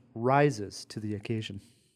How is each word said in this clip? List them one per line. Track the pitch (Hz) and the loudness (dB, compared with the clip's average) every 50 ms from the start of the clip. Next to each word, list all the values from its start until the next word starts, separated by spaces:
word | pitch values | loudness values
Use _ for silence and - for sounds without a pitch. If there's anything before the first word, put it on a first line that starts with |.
| _ _ - | _ _ -6
Rises | 113 117 123 135 143 147 147 131 107 101 95 101 - - | -2 2 4 6 6 6 4 4 0 -6 -8 -10 -12 -14
to | - - 117 | -12 -10 -6
the | 104 107 107 | -4 -4 -4
Occasion. | 101 - - 117 110 107 - 98 98 - - _ _ _ _ _ | -4 -4 -2 -2 -2 -2 -6 -8 -12 -14 -16 _ _ _ _ _